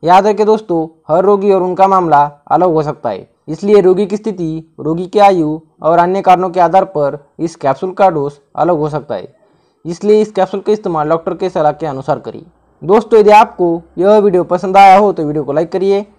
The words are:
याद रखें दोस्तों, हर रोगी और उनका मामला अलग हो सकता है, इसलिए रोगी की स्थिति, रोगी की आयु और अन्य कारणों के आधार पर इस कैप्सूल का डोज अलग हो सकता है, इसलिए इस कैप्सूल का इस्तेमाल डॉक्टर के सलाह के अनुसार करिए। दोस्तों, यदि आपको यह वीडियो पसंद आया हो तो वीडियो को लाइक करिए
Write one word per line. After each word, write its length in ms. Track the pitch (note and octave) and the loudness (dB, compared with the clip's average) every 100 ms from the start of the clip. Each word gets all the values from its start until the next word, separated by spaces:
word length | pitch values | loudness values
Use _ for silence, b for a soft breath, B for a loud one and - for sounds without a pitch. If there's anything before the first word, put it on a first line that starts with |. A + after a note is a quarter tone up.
याद 220 | D3+ F#3 G3 | 2 2 4
रखें 180 | G3+ G#3+ | 0 0
दोस्तों, 420 | A3 A3 E3+ D#3+ _ _ | 0 0 -4 -4 _ _
हर 140 | D#3+ | 0
रोगी 280 | F#3+ G3+ G3+ | 2 0 2
और 100 | F#3+ | 0
उनका 240 | F#3 F3+ F#3+ | 0 0 2
मामला 360 | F#3+ F3 D3 C#3+ D3 _ | 2 2 0 0 -4 _
अलग 220 | D3+ F3+ | 0 0
हो 120 | D#3 | 0
सकता 260 | D3 D3 A#2+ | -4 -6 -8
है, 200 | F#2+ - _ - | -8 -12 _ -16
इसलिए 320 | D#3+ G3+ G#3 | -8 2 2
रोगी 240 | F#3 F#3 G#3 | 4 2 -2
की 120 | G#3 | -4
स्थिति, 580 | A3 F3+ E3 D#3+ D#3 - | -8 -8 -8 -8 -14 -12
रोगी 260 | C#3+ E3 F#3 | -8 -6 -4
की 140 | G#3 | 2
आयु 400 | G3+ F#3 D3+ D#3 _ _ | 2 2 -2 -6 _ _
और 180 | D#3 E3+ | -2 0
अन्य 220 | F3 F#3+ | 0 0
कारणों 280 | F#3+ F3+ F#3 | 2 0 0
के 100 | F3 | 0
आधार 260 | E3+ F3+ F#3+ | 2 2 0
पर 300 | D#3 C#3+ D3 _ _ | -2 -4 -6 _ _
इस 160 | D#3+ E3 | -10 -6
कैप्सूल 360 | C#3 C3+ F#3 | -4 -4 -6
का 180 | F#3 G3 | 0 0
डोज 240 | D#3+ C#3+ C#3+ _ - | 0 -8 -10 _ -6
अलग 220 | D#3 E3+ | -2 -2
हो 120 | D3+ | -4
सकता 260 | D3 B2 G#2+ | -6 -8 -12
है, 180 | - _ _ _ _ _ D#3+ | -12 _ _ _ _ _ -14
इसलिए 360 | E3+ G#3 G#3+ | -8 0 2
इस 100 | G#3+ | 0
कैप्सूल 280 | G3+ F#3+ G3+ | -2 -4 -4
का 140 | F#3+ | -4
इस्तेमाल 360 | G#3 G3+ E3 D3+ | -4 -2 -4 -2
डॉक्टर 240 | E3 F3 | -2 -4
के 160 | F3 F#3 | -6 -6
सलाह 220 | F3+ D3+ | -2 -2
के 140 | D3+ D#3+ | -2 -8
अनुसार 340 | C3+ C3+ C3+ | -10 -6 -6
करिए। 260 | A2+ A2+ - _ _ _ | -8 -18 -20 _ _ _
दोस्तों, 380 | D3 G#3 A3+ A3+ | 0 0 2 2
यदि 100 | G#3 | 6
आपको 500 | G#3 A3 - F3 E3 - - | 6 4 0 -2 -2 -8 -4
यह 200 | F#3 G#3+ | 2 2
वीडियो 260 | G#3 F3+ E3 | 2 0 -2
पसंद 320 | F3 F#3+ F#3+ | -4 0 4
आया 200 | G3 F#3+ | 6 6
हो 140 | G#3 | 4
तो 140 | F3 D3+ | -2 -4
वीडियो 180 | D3+ | -6
को 100 | C3+ | -4
लाइक 180 | C#3+ E3+ | -4 -4
करिए 340 | F#3 F#3+ G3 G3+ | -4 -2 -2 -4